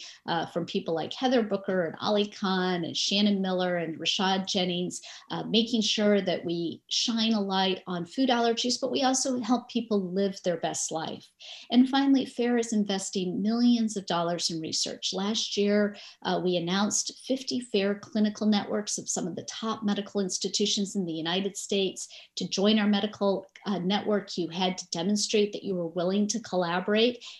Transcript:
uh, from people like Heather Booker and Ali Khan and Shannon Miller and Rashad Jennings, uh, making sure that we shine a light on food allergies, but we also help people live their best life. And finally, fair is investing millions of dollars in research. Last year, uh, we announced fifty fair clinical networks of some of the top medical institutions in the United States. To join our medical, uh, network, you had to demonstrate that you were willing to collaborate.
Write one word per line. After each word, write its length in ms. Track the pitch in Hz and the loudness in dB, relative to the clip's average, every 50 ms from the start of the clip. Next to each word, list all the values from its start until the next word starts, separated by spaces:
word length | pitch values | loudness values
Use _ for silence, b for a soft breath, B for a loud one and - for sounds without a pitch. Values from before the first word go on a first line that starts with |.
| B B B B B - | B B B B B -2
uh, 180 | 170 165 156 | -2 -2 -2
from 200 | - - 175 170 | -2 -4 -6 -4
people 280 | - - 196 185 - 165 | -2 -4 -4 -2 -2 -2
like 180 | 160 156 - - | -2 -4 -4 -4
Heather 300 | - 262 254 262 240 214 | -2 0 2 2 2 2
Booker 440 | 208 196 196 196 - 190 185 170 | 2 -2 -2 -2 0 0 0 0
and 100 | 156 - - | -2 -2 -4
Ali 260 | - 196 214 208 208 | 0 0 2 2 2
Khan 580 | 208 - - 208 190 190 185 180 185 180 170 165 | 0 -2 -4 -2 0 2 2 2 2 0 0 -2
and 120 | 139 - | -2 -4
Shannon 440 | - - - 196 202 208 208 202 190 | -2 -2 0 2 4 4 4 4 2
Miller 380 | 190 190 185 180 180 180 180 175 | 2 0 0 0 0 0 0 0
and 200 | 165 160 160 - | -2 -4 -6 -4
Rashad 480 | 196 190 - - 190 185 190 190 190 | -2 -2 0 0 2 2 2 0 0
Jennings, 540 | - - 196 185 180 175 175 180 175 - - B B B B B B | -2 0 0 0 0 0 -2 -2 -4 -6 -8 B B B B B B
uh, 120 | 160 170 165 | -8 -6 -2
making 380 | 160 180 226 226 226 240 220 208 | 2 2 2 2 2 2 0 0
sure 380 | - - 220 208 208 208 196 | 0 2 2 4 4 4 4
that 240 | 190 185 165 - - | 2 0 -2 -2 -2
we 380 | 175 170 170 170 165 - - _ - | -4 -4 -2 -4 -4 -6 -8 _ -6
shine 440 | - - - - 226 226 220 226 226 | -4 -2 -2 0 0 0 2 2 2
a 80 | 208 | 2
light 420 | 202 196 190 190 190 190 185 - - | 0 0 0 2 2 2 0 -2 -4
on 200 | - 185 175 175 | -6 -6 -6 -6
food 220 | 170 - 262 269 262 | -6 -2 0 2 2
allergies, 500 | 247 240 233 233 226 233 - 247 240 - | 4 4 4 2 2 0 0 -2 -2 -2
but 120 | - - 247 | -2 -2 0
we 100 | - 269 | 0 2
also 380 | 254 262 262 - 277 254 247 | 2 2 2 0 0 -2 -2
help 280 | 226 208 254 233 240 - | 0 0 0 0 0 -2
people 440 | - 233 233 - 214 202 190 175 180 | -4 -4 -2 0 0 0 0 0 0
live 260 | 196 202 196 190 - - | 0 0 0 -2 -2 -2
their 140 | 180 170 165 | -2 -2 0
best 340 | - 160 156 - - - 156 | -2 -2 -2 -2 -4 -4 -4
life. 320 | 160 160 - - - - - _ - B B B B B B | -4 -4 -6 -8 -10 -14 -18 _ -20 B B B B B B
And 180 | - 247 262 262 | 6 6 6 6
finally, 380 | 262 269 277 277 269 254 - | 6 2 4 6 6 4 4
fair 320 | - - - 240 240 240 233 | 0 -2 -2 0 2 2 2
is 140 | 233 233 226 | 2 2 2
investing 720 | 214 202 202 196 190 190 - - 202 180 180 175 180 196 | 0 2 2 0 -2 -2 -4 -4 -2 -2 -2 -2 -2 0
millions 540 | 214 233 240 240 240 240 226 226 214 214 | 0 2 4 6 6 6 6 4 0 -2
of 100 | 196 190 | -4 -4
dollars 440 | - 175 170 170 170 175 165 - - | -2 0 0 0 0 0 -2 -2 -2
in 100 | 170 160 | -2 -4
research. 520 | 160 156 - - - - - - - - - | -4 -4 -2 -2 -2 -4 -4 -4 -4 -4 -2
Last 440 | 185 196 208 226 220 - - - | -2 -2 0 0 -2 -2 -2 0
year, 400 | 208 202 202 208 208 208 202 202 B B B B B - | 0 2 4 4 4 4 2 0 B B B B B -4
uh, 160 | - - 170 170 | -2 0 0 0
we 140 | 185 180 | 0 0
announced 680 | 175 165 170 185 196 208 208 - - - - - - - | 0 0 0 0 0 0 0 0 -2 -4 -4 -8 -8 -4
fifty 340 | - 262 262 262 - 262 247 | -4 -4 -4 -2 -4 -4 -4
fair 340 | 247 - - 202 190 202 202 | -4 0 0 2 2 2 0
clinical 520 | 202 - - - 214 214 214 208 - 214 | -2 -6 -4 0 2 2 2 0 0 2
networks 520 | 214 208 202 - - 208 214 208 - - - | 2 2 2 2 0 -4 -4 -4 -4 -6 -6
of 100 | - - | -4 -4
some 180 | - 196 - | -4 -4 -4
of 100 | 175 170 | -4 -6
the 80 | - - | -8 -10
top 380 | - - - - 220 220 220 214 | -10 -10 -6 -6 -6 -4 -2 -2
medical 380 | 202 202 202 202 - - 202 | -2 -2 -2 -4 -4 -2 -2
institutions 760 | 196 185 - - - 190 - - 202 208 - 208 202 190 - | -2 -2 -2 -4 -4 -2 0 0 0 2 0 0 -2 -2 -2
in 80 | 202 185 | -2 -2
the 80 | 165 160 | -2 -4
United 440 | 165 156 165 180 190 196 196 190 | -4 -2 -2 0 0 0 -2 -4
States. 520 | - - - 214 196 190 180 - - - - B B B B B | -6 -6 -2 0 0 0 0 -2 -6 -12 -14 B B B B B
To 120 | - 190 175 | -6 -6 -4
join 300 | - 190 196 208 220 220 | 0 2 4 4 4 4
our 80 | 202 | 4
medical, 600 | 208 208 196 202 208 - - 202 196 190 185 - - - - - | 4 2 2 2 -2 -2 0 0 0 0 0 -4 -10 -16 -10 -4
uh, 120 | 202 208 175 | -4 -2 -2
network, 580 | 170 185 202 202 208 208 208 202 196 - - | 0 0 0 0 0 0 0 0 0 -2 -4
you 120 | 190 170 160 | -4 -4 -4
had 280 | 160 180 185 180 180 - | -2 0 0 0 0 -2
to 100 | - - | -8 -8
demonstrate 640 | - 170 165 196 208 208 208 - - 208 208 208 208 | -4 -2 0 0 0 0 0 2 2 2 2 2 0
that 120 | - - | -4 -6
you 100 | 196 190 | -4 -4
were 140 | 175 170 165 | -2 -4 -4
willing 380 | 170 180 170 185 196 208 208 208 | -2 -2 0 2 2 2 2 2
to 120 | - 220 | 0 -4
collaborate. 840 | - - - 180 180 170 175 185 185 202 208 220 226 247 240 - B B B B | -4 -2 -2 0 0 0 0 -2 0 2 4 4 4 4 2 -2 B B B B